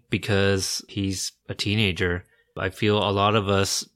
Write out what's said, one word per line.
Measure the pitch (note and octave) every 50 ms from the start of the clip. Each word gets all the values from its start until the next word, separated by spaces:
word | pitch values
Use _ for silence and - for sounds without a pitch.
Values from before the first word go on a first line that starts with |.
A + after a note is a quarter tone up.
| - _
because | - G2+ - - G2+ G2 G2 G2 G2 F#2+ F#2+ - - - - -
he's | - G2+ G2 F#2+ F#2+ F#2 - - - _ _ -
a | G#2
teenager. | - - G#2 G2+ A2 A2 F#2+ F2+ D#2+ F#2+ F2+ F2 F2+ - _ _ _ _ _ _ -
I | - F#2+
feel | - - A2+ G#2 G#2 G#2+
a | G2 G2+
lot | G2 G2 G2 G#2 G#2
of | A2 G2 G2
us | G2+ G2 G2 - - - - - _